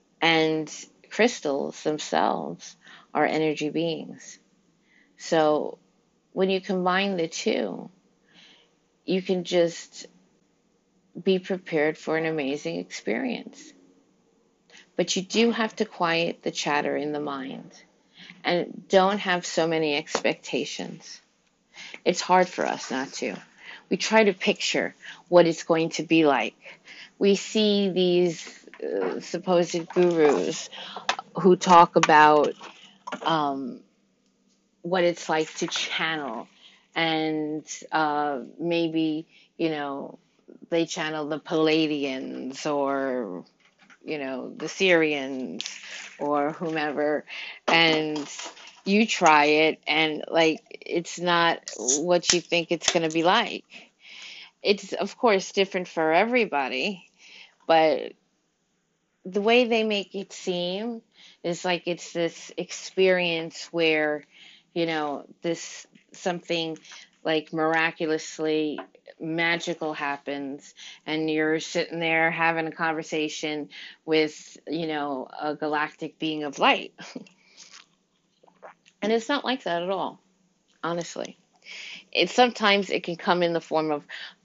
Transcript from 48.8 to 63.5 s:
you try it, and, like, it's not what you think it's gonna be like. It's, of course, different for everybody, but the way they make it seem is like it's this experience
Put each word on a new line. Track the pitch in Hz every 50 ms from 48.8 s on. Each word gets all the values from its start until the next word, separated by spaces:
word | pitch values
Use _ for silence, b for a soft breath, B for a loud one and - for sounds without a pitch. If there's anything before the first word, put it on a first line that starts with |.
| _
you | 196 196 208 226
try | 220 - - 185 160 156 147 147
it, | 151 151 151 160 156 - - _
and, | - 151 156 160 156 151 - -
like, | - - 165 165 160 156 - - _ - - -
it's | - - 175 170 - - -
not | 175 180 175 170 165 170 - - - - -
what | - 110 123 139 151 160 180 175 175 170 - -
you | 175
think | - - 165 170 165 -
it's | 175 165 - -
gonna | - 175 165 160
be | 156 165 160
like. | 175 196 240 214 - - - - B B B B B B B B B B B B B B B B B B _
It's, | - 185 208 202 - - -
of | - - 202 -
course, | - - 233 202 190 185 -
different | - 202 190 190 - 185 180
for | - - 170 160 160
everybody, | 160 175 208 233 247 254 220 180 - 143 135 123 123 127 139 202 196 175 - _ B B B B B B B B B B _
but | - 165 160 160 156 143 - - - - _ _ _ _ _ _ _ _ _ _ _ _ _ _ _ _ _ _ _ _ _ -
the | 190 180 208
way | 196 226 233 247 254
they | 226 233 226 220
make | 220 208 202 185 - -
it | 196 190 - -
seem | - - 190 180 175 175 180 185 196 220 240 233 226 - _ B B B B B B -
is | 170 175 165 -
like | 185 180 170 -
it's | 175 175 165 - - -
this | 170 170 165 165 - - - -
experience | - 180 - - - - - - 185 190 185 185 180 180 170 165 165 165 165